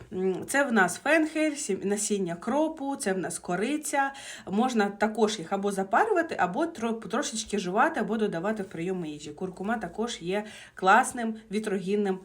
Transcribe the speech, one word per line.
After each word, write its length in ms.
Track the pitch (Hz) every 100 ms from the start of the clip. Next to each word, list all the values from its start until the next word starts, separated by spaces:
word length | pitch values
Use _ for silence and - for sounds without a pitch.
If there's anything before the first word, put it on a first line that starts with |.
| -
М, 340 | 185 190 180 -
це 180 | 269
в 80 | 277
нас 240 | 226 180 -
фенхель, 580 | 277 320 311 311 311
сім-, 260 | 285 - 196
насіння 500 | 196 202 - 208 175
кропу, 640 | 170 - 277 311 311 277 277
це 160 | 196
в 60 | 190
нас 200 | 165 -
кориця. 720 | - 175 233 302 302 285 277 269 - - -
Можна 360 | 196 254 233 202
також 520 | - 214 226 208 -
їх 140 | 165
або 200 | 196 202
запарювати, 640 | 190 190 254 440 359 320 -
або 280 | 180 202 330
тро-, 420 | - 226 226 -
трошечки 500 | 240 285 220 - 202
жувати, 420 | 180 202 302 294
або 160 | 190 220
додавати 460 | 208 165 190 220
в 40 | 190
прийом 380 | 160 175 185
їжі. 260 | 156 147 151
Куркума 480 | 147 185 180 190 226
також 400 | 175 - 233 -
є 220 | 170 202 214 - -
класним 600 | - 185 220 247 254 226 220 -
вітрогінним 680 | 196 214 190 175 208 202 185